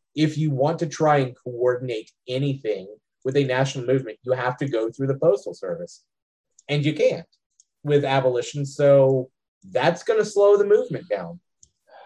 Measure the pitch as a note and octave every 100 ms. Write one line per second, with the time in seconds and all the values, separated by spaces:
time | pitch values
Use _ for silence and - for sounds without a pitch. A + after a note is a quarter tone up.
0 | _ D3 D3+ D3 D#3 B2+ D3 E3+ D#3+ -
1 | D#3 D3 B2+ - B2 A#2+ B2 B2 B2+ A2
2 | - _ - C3 C#3+ C3+ A2 F#2+ F#2+ G#2+
3 | _ _ C3 C#3 B2+ B2+ C3+ C3+ A#2+ C3
4 | A2 - B2 B2+ B2 B2+ C#3 A2+ A2+ B2+
5 | C3+ C3+ E3 G3+ - F3 - E3+ - -
6 | _ _ _ _ _ _ - D3 D3 -
7 | B3+ - - _ _ _ _ _ D3 C#3+
8 | C#3 C3+ B2+ A#2+ - C#3+ C#3 - C#3+ C#3
9 | C3+ C3 B2+ _ _ _ - - C4 C4
10 | - A3 G#3 G3+ G3+ G3+ G3+ A3+ - A#2+
11 | - G2 E2+ F3 _ _ _ _ _ -